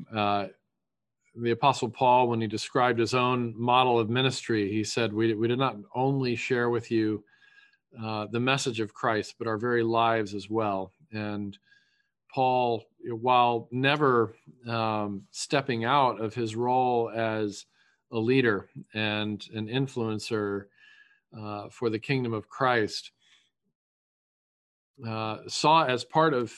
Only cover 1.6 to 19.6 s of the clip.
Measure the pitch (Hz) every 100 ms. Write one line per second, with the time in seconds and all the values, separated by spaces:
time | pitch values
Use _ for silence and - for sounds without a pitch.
1.6 | 143 127 120 - 127 123 120 117 110 110
2.6 | - 139 123 117 110 127 123 127 117 110
3.6 | 120 127 127 117 107 123 131 131 - 110
4.6 | 98 107 104 - 113 104 113 107 117 123
5.6 | 131 104 98 120 131 139 127 113 - 123
6.6 | 120 120 - 113 107 104 - _ _ _
7.6 | _ _ _ 123 110 107 104 117 127 135
8.6 | 135 113 107 - 120 107 - - 113 107
9.6 | 123 120 113 113 117 113 101 101 95 110
10.6 | 107 95 95 _ _ 107 104 104 101 -
11.6 | _ _ _ _ _ _ _ - 127 127
12.6 | 123 113 - _ 120 113 123 123 120 117
13.6 | 101 123 135 147 143 120 107 - - -
14.6 | 117 117 110 107 104 98 - - - 143
15.6 | 135 117 113 143 127 101 110 120 113 110
16.6 | 123 127 127 120 113 110 113 110 107 95
17.6 | - _ _ _ - 117 113 135 120 98
18.6 | - - - 107 107 107 107 104 - 110